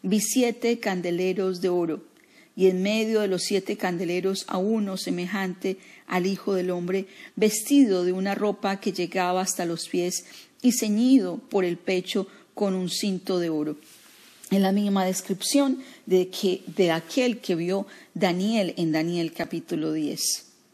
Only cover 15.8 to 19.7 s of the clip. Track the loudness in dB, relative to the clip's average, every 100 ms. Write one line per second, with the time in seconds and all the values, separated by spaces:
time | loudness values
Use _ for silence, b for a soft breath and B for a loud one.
15.8 | B B 2 2 2 -2 -2 -2 -6 0
16.8 | 2 2 -2 0 0 -2 -4 -2 -2 -4
17.8 | -6 B B 0 0 2 0 2 0 0
18.8 | 0 2 0 -2 -4 -6 -6 -6 -6